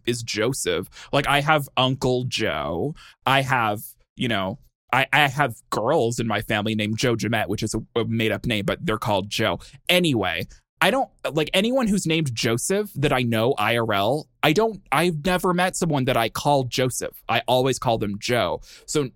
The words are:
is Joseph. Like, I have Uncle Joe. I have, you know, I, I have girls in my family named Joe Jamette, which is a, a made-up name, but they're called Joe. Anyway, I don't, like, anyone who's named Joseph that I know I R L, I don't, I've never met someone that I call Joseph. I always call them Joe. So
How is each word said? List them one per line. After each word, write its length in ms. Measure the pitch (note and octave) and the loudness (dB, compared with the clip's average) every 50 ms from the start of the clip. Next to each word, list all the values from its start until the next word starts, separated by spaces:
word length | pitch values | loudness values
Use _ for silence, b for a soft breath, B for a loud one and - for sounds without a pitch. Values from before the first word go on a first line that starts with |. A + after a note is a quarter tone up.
| - | -4
is 180 | - B2+ A#2+ A#2 | -4 -4 -4 -4
Joseph. 640 | A2 - G2+ G#2+ B2 C#3 - - F2 F2 D#2+ F#2+ - B B B B | -6 -4 -2 0 -2 -2 -2 -2 -2 -2 -2 -4 -6 B B B B
Like, 160 | B C#3+ C3 A#2 | B 0 2 2
I 140 | C#3 C#3+ | 2 2
have 260 | C#3 D3+ D#3+ D3+ C#3 - - | 4 4 2 2 2 -2 -2
Uncle 480 | - C3 C3 C3+ C3+ - C3 B2+ B2 B2+ | 0 0 0 0 0 0 0 0 0 -2
Joe. 720 | B2 - - A2 F#2+ D2+ D2+ C#2+ D2+ E2+ E2+ G2+ C#3+ D#3+ B B B B B - | -4 -4 -2 -2 -2 -2 -2 -4 -4 -4 -4 -4 -4 -6 B B B B B 0
I 160 | B2+ C3+ C#3 | 2 2 2
have, 400 | C#3 B2+ C3 B2+ A2+ G#2+ G#2 G#2+ - - - _ _ _ _ | 2 2 0 0 2 0 -2 -4 -6 -12 -18 _ _ _ _
you 120 | - - A#2+ | -6 -4 -2
know, 300 | A2+ G2 F#2+ F#2+ - - - _ _ _ _ _ - | -2 -2 -2 -4 -6 -8 -12 _ _ _ _ _ 0
I, 120 | B2+ C3+ - | 0 0 2
I 160 | - C#3+ D3+ C#3 | 4 4 4 4
have 280 | B2 C#3+ D3 B2+ A2+ - - - | 2 0 0 -2 -2 -6 -8 -4
girls 480 | - A#2+ G#2+ A#2+ D#3 E3 A#2 A2+ A2+ A#2 | -2 -2 0 2 2 4 2 2 0 -2
in 80 | B2 A2+ | -2 -2
my 140 | G#2 G#2 | -2 -2
family 320 | G#2 - A2+ G#2 G#2 A2 A2 | -2 -2 -2 0 0 0 -2
named 240 | G#2+ G#2+ G#2 A2 A2 | -2 -2 -2 -2 0
Joe 180 | - B2+ A#2 | 0 0 0
Jamette, 320 | A2+ G2 G#2+ A2+ G#2+ G2+ E2 | 0 0 -2 -2 -2 -2 -2
which 160 | G2+ G#2 A#2 | -4 -4 -4
is 120 | G#2+ - | -4 -4
a, 240 | A2 - - - A#2+ | -6 -6 -6 -4 -4
a 60 | A2+ | -2
made-up 400 | A2+ A2+ A2+ A2+ A2 G2+ F#2+ - | -2 -2 0 0 0 -2 -2 -2
name, 200 | - A2+ G#2 F#2+ | -2 -2 -2 -2
but 200 | E2 G2 - - | -2 -4 -4 -2
they're 120 | F2+ G#2+ G#2 | -4 -4 -2
called 320 | - - G#2 G2 F#2 G#2+ | -2 0 0 0 -2 -2
Joe. 300 | - - A2+ G#2 E2+ - B B B B B - | -2 0 0 0 0 -2 B B B B B 0
Anyway, 580 | F3 F3+ F3+ E3 C3+ A2 F#2+ F2+ E2 E2 A2 - b b b _ _ - | 2 2 2 2 0 0 0 -2 -2 -4 -6 -8 b b b _ _ 0
I 80 | D#3 F#3 | 0 2
don't, 200 | A3+ C4+ C4 - _ _ - C3+ C3+ | 2 0 -2 -4 _ _ -6 -4 -2
like, 160 | D#3 D#3 D3 - | -2 -2 0 0
anyone 340 | F#3 G3+ A#3 B3+ C4+ B3+ G#3 | 0 0 2 2 0 2 2
who's 200 | G3+ F#3+ - E3 | 0 0 0 0
named 260 | D#3+ E3 D#3+ C#3 A#2 | 0 0 0 -2 -2
Joseph 580 | A2 - A#2+ A2+ A#2 - - F#3+ G3+ G#3+ G3+ - | -2 0 0 0 0 0 0 -2 -2 -2 -4 -4
that 160 | C#3 C#3 D3 | -2 0 2
I 120 | C#3 B2+ B2+ | 2 2 2
know 300 | A#2+ A#2 A2 A2+ B2 C3+ - | 2 2 2 2 2 2 2
I 200 | G#2 A2 A#2 A#2+ | 2 2 2 2
R 160 | A2+ A2 G#2+ | 0 0 0
L, 340 | G2 G2 A2 C3 D#3 - _ _ _ | 2 2 2 0 -2 -4 _ _ _
I 120 | - D3 D#3+ | 2 2 4
don't, 280 | G#3 A3 A3+ G#3+ - - - | 4 2 0 -2 -6 -6 -2
I've 340 | - C#3+ E3 F3+ E3+ D3+ C#3+ | 0 2 2 2 0 0 0
never 280 | F#3 F#3 F3+ - F#3+ F3+ | 0 0 2 2 0 2
met 220 | F3 F3+ F#3+ - | 2 0 0 0
someone 300 | - F#3+ E3+ D3 C#3 C3 | -2 -2 0 0 0 2
that 120 | C3 B2+ A#2 | 2 2 2
I 120 | A2+ A2+ | 2 0
call 340 | - - - D3 D3 C#3 C3 | -2 -2 0 2 2 2 2
Joseph. 580 | A#2+ - - B2+ C3 - - - - - - - - | 0 -2 0 0 0 -2 -4 -8 -8 -10 -10 -6 -2
I 140 | A2 A#2+ - - | -2 -2 0 2
always 300 | B2 B2+ B2+ C3+ B2 - | 2 2 2 2 0 -2
call 200 | - B2+ A2+ A2+ | 0 0 0 0
them 180 | G#2+ G2+ G2+ G#2 | 0 -4 -6 -6
Joe. 420 | - - B2 A#2+ G2+ E2+ D#2 - B B B B B | -4 -2 0 0 0 0 -2 -4 B B B B B
So 240 | B - D3+ C#3+ B2 - | B -2 -2 -2 -2 -6